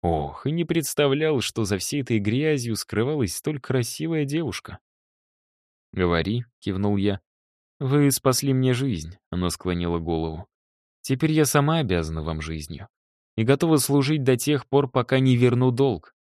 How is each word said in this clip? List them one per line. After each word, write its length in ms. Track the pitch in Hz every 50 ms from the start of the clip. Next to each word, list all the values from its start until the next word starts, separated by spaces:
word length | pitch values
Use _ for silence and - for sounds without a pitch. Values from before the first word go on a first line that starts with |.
| -
Ох, 440 | 87 82 78 73 71 71 - -
и 40 | 135
не 140 | 151 170 170
представлял, 760 | 160 165 170 151 - - - 147 143 135 147 156 156 156 127
что 240 | 104 - - - 113
за 140 | 95 101 95
всей 240 | - - - 147 135
этой 160 | - 120 110
грязью 580 | 101 101 110 127 151 156 151 139 120 117 110
скрывалась 580 | 101 - _ - 101 113 135 156 151 123 92 -
столь 260 | - - 156 156 135
красивая 640 | - - 127 131 120 - - - 151 160 165 156 147
девушка. 540 | 139 143 160 170 131 87 - - - - - _ _ _ _ _ _ _ _ _ _ _ _ _ _ _ _ _ _ _ _ _ _ -
«Говори», 520 | - 92 87 85 85 78 90 107 120 120 _ _ _
кивнул 360 | - - 98 95 101 104 104
я. 240 | 98 95 101 98 98 _ _ _ _ _ _ _ _ _ _ _ _
«Вы 300 | 143 127 135 147 143 139
спасли 420 | 131 - _ 139 127 - - 139 131
мне 200 | 131 131 127 127
жизнь», 440 | 123 135 139 113 82 76 82 90 _ _ _
она 200 | - 90 90 87
склонила 480 | - - - 92 90 87 87 87 85 85
голову. 480 | 82 80 82 80 82 80 80 78 92 _ _ _ _ _ _ _ _ _ _ _ _
«Теперь 300 | - 135 127 156 156 156
я 120 | 156 151
сама 340 | 135 - 147 139 147 160 165
обязана 440 | 151 104 92 87 80 78 80 80 78
вам 180 | 80 80 78
жизнью 480 | 76 78 80 80 76 73 - 71 101 - _ _ _ _ _ _ _ _ _
и 80 | - 113
готова 320 | 113 139 135 - 165 160
служить 460 | 147 127 - 139 143 139 135 156 156 131
до 140 | 127 131
тех 300 | 117 - - 151 139 -
пор, 240 | _ - 139 139 131
пока 280 | _ 131 120 - 135 131
не 180 | 131 131 127
верну 340 | 120 123 127 117 123 127 127
долг». 440 | 120 117 135 139 110 82 _ _ _ _ _